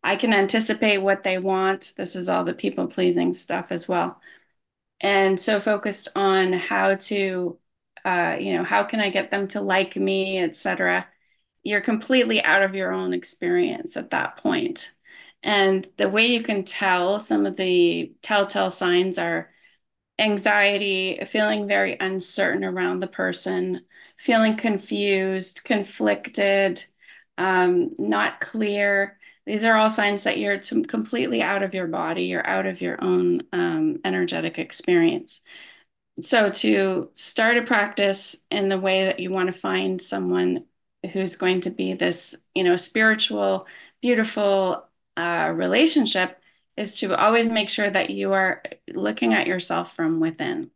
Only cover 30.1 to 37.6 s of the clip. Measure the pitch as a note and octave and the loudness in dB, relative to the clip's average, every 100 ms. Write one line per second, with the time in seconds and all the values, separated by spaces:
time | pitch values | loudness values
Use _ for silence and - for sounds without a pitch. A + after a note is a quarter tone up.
30.1 | G3+ G3+ - G#3 G3 - A3 - A3+ A3 | 0 -2 -2 -2 -2 -2 -2 -2 -4 -4
31.1 | - B2+ - E3+ G3 G3 F#3 F3 F3+ E3 | -2 -2 0 0 0 -2 -4 -6 -4 -4
32.1 | E3 F3+ F3 F3 F#3+ F#3+ F3+ - - F#3 | -4 -4 -4 -2 -2 -2 -4 -6 -4 0
33.1 | F3+ F3+ F3 - F3 F3 D#3 D#3 D3+ - | 2 2 0 -2 -2 -2 0 0 -2 -4
34.1 | F#3 F3 E3+ E3 E3+ E3 - - F3 E3 | -2 -2 -2 -6 -6 -8 -6 2 4 4
35.1 | - - - _ - - - _ _ _ | 2 -8 -18 _ -20 -20 -20 _ _ _
36.1 | - - A#3+ G#3 G3 G#3+ G3+ F#3+ F#3 - | -12 0 2 2 2 2 4 2 0 -4
37.1 | - - - A3+ A#3+ | -8 -6 0 2 2